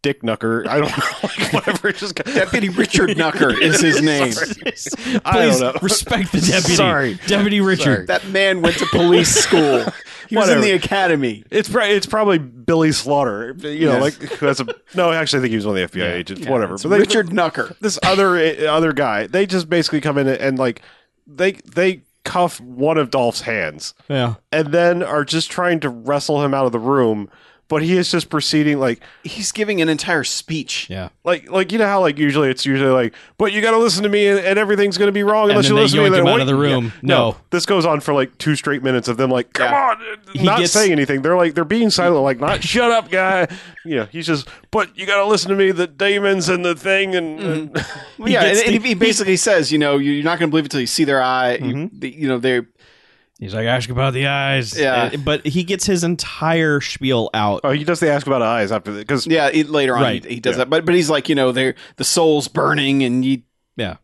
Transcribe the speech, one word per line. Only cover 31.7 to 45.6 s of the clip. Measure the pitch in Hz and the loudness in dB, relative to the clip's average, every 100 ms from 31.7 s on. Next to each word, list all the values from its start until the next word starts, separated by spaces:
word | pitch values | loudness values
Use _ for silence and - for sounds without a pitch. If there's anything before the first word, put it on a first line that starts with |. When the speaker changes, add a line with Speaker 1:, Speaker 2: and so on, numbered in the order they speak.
Speaker 1:
you | 220 | 0
know | 208 | 0
how, | 202 | 2
like, | 175 143 | 0 2
usually | 147 143 139 | 0 2 0
it's | 127 139 | 0 -2
usually | 135 135 | 2 4
like, | 131 117 - - - | 4 2 -4 -20 -2
"But | 214 | -2
you | 208 | 2
gotta | 220 226 | 2 2
listen | 233 185 | 2 2
to | 208 | 0
me | 208 202 | 2 4
and, | 196 | 2
and | 185 196 | 2 0
everything's | 208 202 202 180 | 2 2 2 2
gonna | 202 | 0
be | 202 | 2
wrong | 202 214 214 | 2 2 4
Speaker 3:
And | 202 | 4
Speaker 1:
unless | 196 | 4
Speaker 3:
then | |
Speaker 1:
you | 214 | 4
Speaker 3:
they | |
Speaker 1:
listen | 214 143 | 4 4
to | |
me." | 202 | 4
Speaker 3:
yoink | |
Speaker 1:
Then | 185 | 4
Speaker 3:
him | - | 4
Speaker 1:
what | 139 | 2
Speaker 3:
out | |
of | 131 | 2
the | |
Speaker 1:
you- | 139 | 2
Speaker 3:
room. | 143 131 117 - | 2 0 -2 -6
Speaker 1:
No. | 135 135 117 | 0 2 2
Speaker 3:
No. | - _ | -2 _
Speaker 1:
This | 175 - | -4 0
goes | 196 165 | 2 2
on | 147 | 0
for, | 147 | 0
like, | 143 127 _ | 0 -2 _
two | 156 147 | -2 -2
straight | - 139 | -2 -2
minutes | 131 127 120 | 0 0 -2
of | 117 | -2
them, | 131 | 0
like, | 127 120 | 0 -2
"Come | - 247 | -2 0
Speaker 2:
Yeah. | 285 | 2
Speaker 1:
on," | 262 226 220 214 - | 0 -2 -8 -16 -12
Speaker 3:
He | 190 170 | 0 2
Speaker 1:
not | 202 | 2
Speaker 3:
gets | 175 | 2
Speaker 1:
saying | 208 208 | 2 2
anything. | 156 139 139 | 2 0 0
They're, | 143 180 | 0 2
like, | 170 170 | 2 0
they're | 156 | -2
being | 220 220 | 0 2
silent, | 180 175 156 | 2 2 2
like, | 135 123 | 2 0
not, | 147 190 | -2 -2
"Shut | - 240 240 | -2 0 2
up, | 233 - | 2 0
guy." | 185 190 190 170 185 - - | -2 0 0 -2 -6 -20 -20
You | 165 143 | -6 -4
know, | 107 | -4
he's | 165 165 | -8 -4
just, | 151 - - _ | -4 -4 -20 _
"But | 220 185 - | -4 -4 -6
you | 190 | -2
gotta | 202 202 | 0 2
listen | 208 175 | 0 0
to | |
me, | 196 | 2